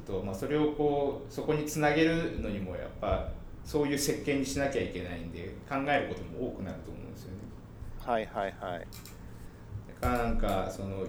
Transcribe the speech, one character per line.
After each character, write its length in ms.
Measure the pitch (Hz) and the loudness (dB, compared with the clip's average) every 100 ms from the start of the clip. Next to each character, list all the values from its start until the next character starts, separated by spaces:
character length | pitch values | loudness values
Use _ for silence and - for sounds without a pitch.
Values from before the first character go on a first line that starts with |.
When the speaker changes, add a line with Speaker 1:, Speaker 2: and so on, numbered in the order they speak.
Speaker 1:
と、 160 | - 95 | -4 -2
ま 120 | 98 | -2
あ、 20 | |
そ 140 | 98 131 | -2 2
れ 100 | 151 | 4
を 140 | 151 | 4
こ 520 | 151 147 143 139 - - | 4 4 4 2 0 -4
う、 20 | |
そ 100 | - | -4
こ 120 | 139 | 0
に 100 | 151 | 2
つ 140 | 147 156 | 2 4
な 140 | 151 | 6
げ 100 | 156 | 8
る 360 | 160 165 165 - | 6 6 0 -2
の 80 | 110 | -2
に 100 | 98 | -2
も 160 | 92 | -2
や 100 | 87 | -4
っ 40 | - - | -6 -2
ぱ 280 | 104 95 - - - - | 2 2 0 -4 -8 -10
そ 200 | - 151 | 0 2
う 20 | 139 | 4
い 80 | |
う 40 | 143 | 4
設 260 | - - | 2 2
計 140 | - 135 | 2 2
に 60 | |
し 140 | 131 147 | 2 2
な 100 | 135 | 2
き 100 | 120 | 2
ゃ 40 | |
い 60 | 90 | 0
け 160 | 90 | 0
な 100 | 87 | -4
い 60 | 85 | -4
ん 100 | 82 | -6
で、 240 | 82 92 - - | -6 -6 -8 -4
考 80 | 135 139 | 0 4
え 220 | 143 - | 4 4
る 0 | |
こ 60 | |
と 80 | - | -2
も 240 | 82 - 127 | -6 -4 -4
多 20 | - | -4
く 60 | |
な 80 | 98 | -6
る 60 | - | -6
と 100 | - | -8
思 100 | - | -10
う 40 | |
ん 80 | - | -10
で 40 | - | -10
す 60 | |
よ 60 | 185 | -10
ね。 60 | 95 - - - - - - | -10 -10 -12 -14 -12 -8 -6
Speaker 2:
は 180 | - 117 | 0 0
い 80 | 110 | 0
は 220 | 113 98 | -2 -2
い 60 | 92 | -2
は 160 | 98 87 | -4 -6
い。 100 | - - - - - - - - - - - - | -6 -12 -12 -14 -14 -12 -12 -14 -12 -10 -10 -4
Speaker 1:
だ 60 | 123 | 0
か 80 | 123 | 2
ら 80 | |
な 60 | 117 | 4
ん 60 | 113 | 4
か、 320 | 104 95 92 | 4 4 0
そ 160 | - | -4
の、 220 | 98 95 | -4 -4